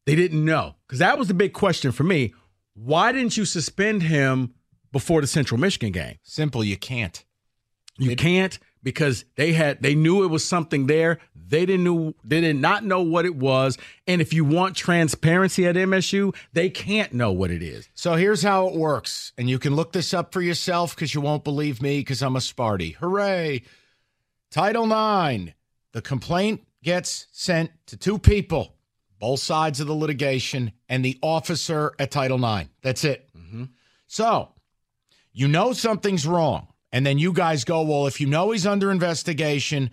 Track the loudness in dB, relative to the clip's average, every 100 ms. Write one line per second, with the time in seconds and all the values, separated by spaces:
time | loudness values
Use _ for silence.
0 | 0 2 2 2 0 0 -2 -10 _ 0
1 | 2 2 0 0 0 2 0 2 0 0
2 | 2 2 0 -6 _ _ _ -12 -2 2
3 | 2 2 0 -2 -2 -2 -4 -2 0 0
4 | 2 2 2 2 -2 -6 _ _ _ -4
5 | 2 2 2 0 0 2 0 0 -2 -4
6 | -6 -12 -12 -4 -2 0 -2 -2 -6 -6
7 | -6 -8 -20 _ _ _ _ _ _ -4
8 | -2 0 2 2 0 -4 _ _ -8 -2
9 | 0 -2 -4 -2 0 2 0 0 0 4
10 | 4 4 2 0 -2 -2 0 0 2 4
11 | 2 0 _ -20 -2 0 2 2 2 2
12 | -2 -6 -2 0 2 2 2 0 0 0
13 | 2 2 0 0 2 2 2 -2 -10 -10
14 | -2 0 2 2 4 4 2 0 0 2
15 | 2 2 2 4 4 2 2 2 2 2
16 | 2 0 0 -2 -6 -2 -2 -2 -4 -2
17 | -2 0 0 0 0 -4 -8 -12 -16 -6
18 | 0 2 4 2 2 2 2 0 0 -2
19 | -4 -10 -12 -4 -2 0 0 0 0 -2
20 | -2 -2 -2 -2 -2 -2 -2 0 -2 -4
21 | -6 -2 -2 -2 -2 -4 -2 -2 -2 -2
22 | -4 -4 -2 -2 -4 -2 -2 0 -4 -6
23 | -4 -2 0 -2 -2 -4 -8 _ _ _
24 | _ _ _ _ _ 0 2 2 2 2
25 | 2 2 2 0 -6 -12 _ _ _ -12
26 | -6 -6 -2 0 0 -2 -8 _ -4 -2
27 | -4 -8 -12 -8 -2 0 -2 -6 -20 -8
28 | -2 2 4 4 2 -4 -6 _ _ _
29 | _ _ -4 -4 -2 0 0 -2 -4 -4
30 | -4 -2 -2 -2 -4 -4 -6 -8 -6 -2
31 | -2 -2 -2 -2 -2 -4 -4 -2 -2 -4
32 | -4 -2 0 0 0 -2 -6 _ -6 -2
33 | -2 -4 _ -20 -16 -14 -14 _ _ _
34 | _ -2 0 0 -2 _ _ _ _ _
35 | _ _ _ -2 2 4 2 0 -2 0
36 | 0 -2 0 2 2 0 -6 _ _ 0
37 | 2 2 2 2 2 0 0 -2 0 0
38 | 0 -2 0 0 0 0 0 0 0 0
39 | 0 -2 -4 -2 -2 -2 -2 -2 -4